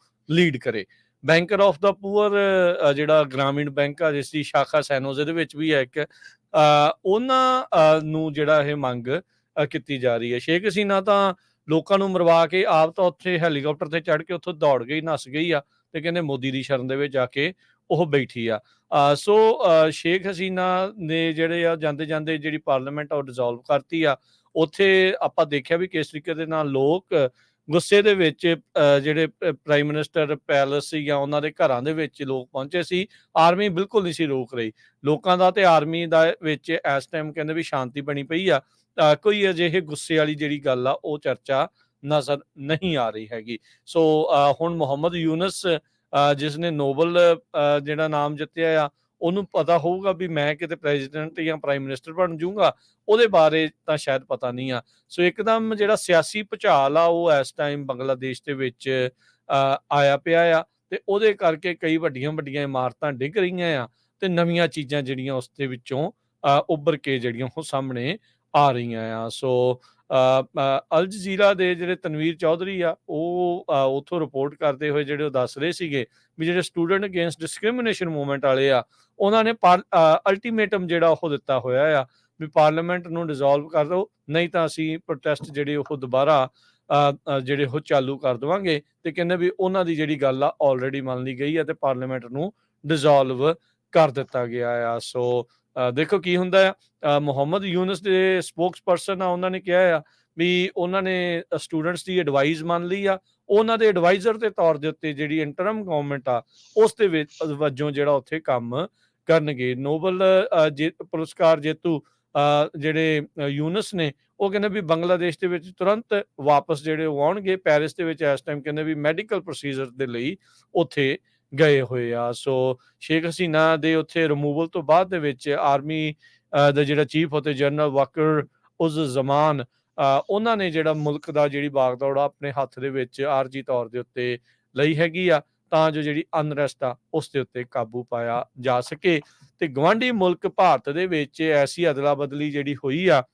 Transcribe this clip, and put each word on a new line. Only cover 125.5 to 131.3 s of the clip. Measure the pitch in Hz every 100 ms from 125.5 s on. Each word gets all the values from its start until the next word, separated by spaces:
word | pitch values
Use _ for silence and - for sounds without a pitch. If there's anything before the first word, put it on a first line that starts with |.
| 143 147 139 147 156 156 151
ਅਹ, | _ _ _ 147 143
ਦਾ | 143
ਜਿਹੜਾ | 143 147
ਚੀਫ | 147 156 160
ਉੱਥੇ | 147 147
ਜਨਰਲ | 135 143 151 151
ਵਾਕਰ | 135 139 - 156 156 135 _ _ -
ਉਜ਼ | 165 151
ਜ਼ਮਾਨ, | 151 131 131 143 156 143
ਅਹ, | 120 _ _ - 139 139 -
ਉਹਨਾਂ | 202 226 220
ਨੇ | 185
ਜਿਹੜਾ | 160 156
ਮੁਲਕ | 156 147 147 -